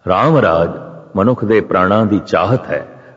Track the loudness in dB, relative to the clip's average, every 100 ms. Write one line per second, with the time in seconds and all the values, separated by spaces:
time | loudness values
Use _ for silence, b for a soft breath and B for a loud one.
0 | -4 0 2 2 2 2 0 -6 -14 -20
1 | -8 0 0 0 0 0 2 0 2 2
2 | 2 0 0 -2 0 -2 -4 -8 -10 B
3 | B